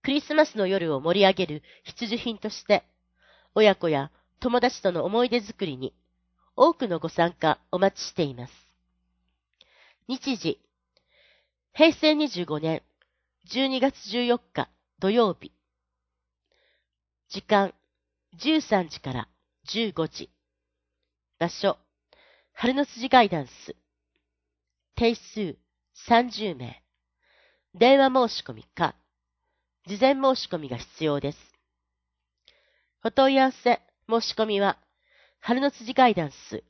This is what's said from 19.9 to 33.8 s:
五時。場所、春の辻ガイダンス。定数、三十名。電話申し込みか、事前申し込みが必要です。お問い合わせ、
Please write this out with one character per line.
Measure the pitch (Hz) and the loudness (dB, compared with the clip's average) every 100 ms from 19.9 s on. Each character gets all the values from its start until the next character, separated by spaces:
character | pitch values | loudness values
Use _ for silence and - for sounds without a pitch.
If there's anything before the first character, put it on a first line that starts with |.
五 | 160 160 | -4 -6
時。 | - - _ _ _ _ _ _ _ _ _ _ _ | -6 -18 _ _ _ _ _ _ _ _ _ _ _
場 | 170 | -6
所、 | - 196 - _ _ _ _ _ _ _ | -2 -4 -4 _ _ _ _ _ _ _
春 | - 240 | -4 -2
の | 269 285 | 0 -4
辻 | 233 254 | -6 4
ガ | 254 | 4
イ | 208 | 4
ダ | 165 | 0
ン | 127 | -6
ス。 | - - - _ _ _ _ _ _ _ _ _ _ _ | -16 -20 -20 _ _ _ _ _ _ _ _ _ _ _
定 | - 233 | -2 -2
数、 | 233 - 214 185 - _ _ _ | -2 -10 -10 -8 -10 _ _ _
三 | - - 233 247 | -20 2 2 2
十 | 202 208 | -6 -8
名。 | 139 120 - _ _ _ _ _ _ _ _ _ | -8 -12 -16 _ _ _ _ _ _ _ _ _
電 | 175 233 277 | 4 6 6
話 | 269 262 226 | 6 4 0
申 | |
し | - | -2
込 | - | -12
み | 110 | -18
か、 | - - 160 - _ _ _ _ _ _ _ _ - | -18 -4 -4 -4 _ _ _ _ _ _ _ _ -14
事 | 196 | 2
前 | 262 | 2
申 | 269 269 | 4 2
し | 262 - | 0 -4
込 | 165 | -10
み | 143 | -8
が | 120 | -12
必 | - - | -14 -4
要 | 156 143 | -2 -2
で | 139 | -4
す。 | - _ _ _ _ _ _ _ _ _ _ _ _ _ _ _ _ | -8 _ _ _ _ _ _ _ _ _ _ _ _ _ _ _ _
お | 226 | -2
問 | 277 269 | 2 4
い | 269 | 4
合 | |
わ | 262 | 2
せ、 | - 240 233 | 2 -2 -2